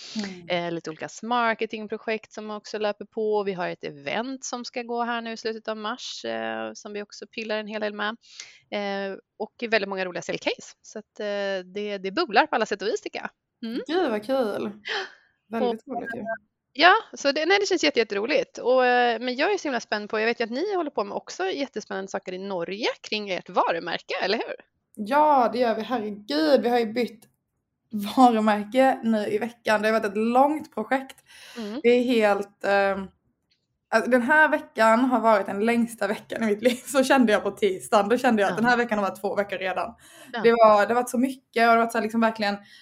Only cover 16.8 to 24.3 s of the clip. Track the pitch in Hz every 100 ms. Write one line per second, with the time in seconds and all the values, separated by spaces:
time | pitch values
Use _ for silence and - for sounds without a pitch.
16.8 | 349 440 - - 277 294 320 403 392 359
17.8 | 302 247 220 196 240 269 - - 233 254
18.8 | 247 247 240 226 254 247 359 392 302 240
19.8 | - 214 208 214 226 240 226 254 415 370
20.8 | 294 - 202 - - - 381 277 269 214
21.8 | - 196 190 196 - 185 196 180 170 202
22.8 | 403 554 - 214 202 180 - 208 - 170
23.8 | 170 165 - 240 185